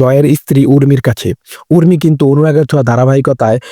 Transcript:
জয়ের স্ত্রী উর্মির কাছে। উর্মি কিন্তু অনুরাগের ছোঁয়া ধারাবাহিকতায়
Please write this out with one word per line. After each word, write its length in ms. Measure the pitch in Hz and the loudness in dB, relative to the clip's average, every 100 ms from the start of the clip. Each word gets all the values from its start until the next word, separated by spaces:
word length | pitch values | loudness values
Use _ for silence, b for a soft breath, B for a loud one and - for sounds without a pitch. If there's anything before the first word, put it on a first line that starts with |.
জয়ের 260 | 127 135 147 147 | 0 0 0 -2
স্ত্রী 220 | - 139 139 | -2 0 2
উর্মির 360 | 143 139 135 127 | 2 2 0 -2
কাছে। 200 | 110 - - B B - | -4 -6 -8 B B -2
উর্মি 260 | 170 165 170 | 2 2 2
কিন্তু 240 | 160 147 143 | 0 0 0
অনুরাগের 340 | 139 156 147 147 | 0 0 0 0
ছোঁয়া 140 | 147 123 | -2 0
ধারাবাহিকতায় 680 | 120 131 139 139 135 113 120 B | 0 0 0 -2 -2 -2 -2 B